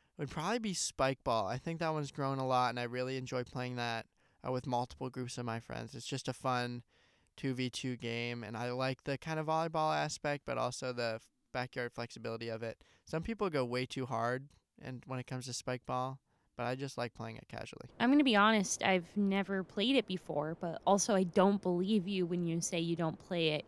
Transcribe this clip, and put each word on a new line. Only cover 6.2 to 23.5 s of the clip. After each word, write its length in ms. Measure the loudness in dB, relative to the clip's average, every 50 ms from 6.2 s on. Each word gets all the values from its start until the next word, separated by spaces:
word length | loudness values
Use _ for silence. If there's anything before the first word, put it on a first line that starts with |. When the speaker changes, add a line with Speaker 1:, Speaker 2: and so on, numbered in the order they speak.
| -4
Speaker 1:
a 60 | -6 -6
fun 500 | -4 -2 -2 0 0 -2 -4 -6 -8 -12 _ _ _ _ _ _ _ _ _ _
two 160 | -6 -4 -2 -2
v 160 | 0 -2 -2
two 260 | -4 -4 -4 -4 -4
game, 480 | -4 -4 -4 -2 -2 -2 -4 -4 -6 -6
and 140 | -8 -6
I 140 | -4 -4 -2
like 340 | -2 0 -2 -2 -2 -4 _
the 120 | -4 -4
kind 220 | -4 -4 -4 -4 -2
of 60 | 0
volleyball 500 | 0 0 2 0 0 0 0 2 2 2
aspect, 480 | 2 0 -2 -4 -4 -2 -2 -2 -2 -2
but 120 | -4 -2
also 340 | 0 0 -2 -2 -4 -4 -4
the 220 | -2 0 0 -2 -2
f-, 120 | -4 -8 _ _ _ _ _ -4
backyard 400 | -4 -4 -4 -4 -4 -4 -4 -4
flexibility 560 | -6 -8 -8 -8 -6 -6 -4 -4 -4 -4 -4
of 140 | -4 -4 -4
it. 200 | -6 -8 -10 -16 -20 _ _ _
Some 180 | -4 -4 -2 -2
people 260 | -2 -2 0 0 2
go 140 | 2 2 2
way 220 | 2 0 0 -2
too 200 | -2 -2 -4 -4
hard, 440 | -2 0 0 2 0 0 -2 -4 -10 -18 _ _ _ _ -14
and 220 | -12 -10 -10 -10 -8
when 100 | -6 -6
it 80 | -6 -6
comes 220 | -6 -6 -6 -6
to 60 | -6 -8
spike 300 | -6 -4 -4 -4 -4 -4
ball, 320 | -2 -2 -2 -2 -2 -6 -8 _ _ _ _ _ _ _
but 120 | -4 -4
I 80 | -2 -2
just 240 | -4 -6 -6 -4 -4
like 160 | -6 -4 -6
playing 220 | -8 -10 -10 -10
it 100 | -12 -14 -12
casually. 380 | -10 -10 -10 -10 -12 -14 -16 -14 -2 0
Speaker 2:
I'm 120 | 4 6
gonna 120 | 6 6 6
be 120 | 6 8
honest, 480 | 8 8 8 6 6 4 0 0 2 4
I've 240 | 4 4 4 2 0 0
never 480 | 2 2 4 4 2 0 0 -2 -2 -4
played 320 | -4 -2 0 2 4 4
it 100 | 4 2
before, 500 | 2 -4 -6 -6 -4 -2 -2 -2 -2 -4 -4
but 200 | -4 -6 -6 0 4
also 300 | 6 6 6 6 4 4
I 80 | 4 4
don't 360 | 6 6 6 8 8 6 4
believe 480 | 2 2 2 2 2 4 4 2 2
you 200 | 2 0 0 0
when 180 | 2 0 0 2
you 160 | 2 0 0
say 180 | 0 0 0 0
you 160 | 0 0 2
don't 220 | 2 0 0 -2
play 320 | -4 -6 -4 0 2 2
it 160 | 2